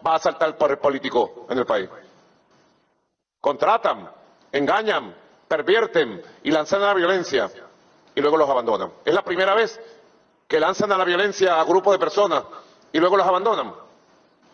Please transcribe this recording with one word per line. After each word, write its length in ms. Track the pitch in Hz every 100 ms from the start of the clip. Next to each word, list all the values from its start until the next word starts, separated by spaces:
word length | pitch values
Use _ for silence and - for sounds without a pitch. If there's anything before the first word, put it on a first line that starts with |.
| 165
va 100 | 165
a 20 |
saltar 300 | 180 156 160
el 60 |
poder 240 | 156 147 139
político 680 | 147 135 135 123 107 - 117
en 80 | 127
el 80 |
país. 240 | 120 110 95 - - _ _ _ _ _ _ _ _ _ _ _ _ _
Contratan, 720 | - 127 156 226 180 104 87 - - _ _
engañan, 640 | - 139 190 220 170 120 - - _ _
pervierten 760 | 156 147 214 214 170 135 92 - -
y 80 | -
lanzan 320 | 156 151 -
a 60 | 202
la 40 |
violencia 580 | 190 170 190 170 123 - - - _ _ _ _
y 60 | -
luego 160 | 143 160
los 140 | 143
abandonan. 420 | 117 113 104 92 -
Es 120 | -
la 100 | 175
primera 300 | - 175 190
vez 260 | 202 226 - - - _ _ _ _ _
que 140 | 160
lanzan 320 | 156 185 208
a 60 | 196
la 60 | 180
violencia 520 | 175 202 196 185 160
a 60 |
grupos 300 | 160 185 185
de 40 | 190
personas 460 | 165 196 202 147 - - - _ _
y 60 | 156
luego 180 | 175 196
los 100 | 180
abandonan. 480 | 185 208 208 107 - - _ _ _ _ _ _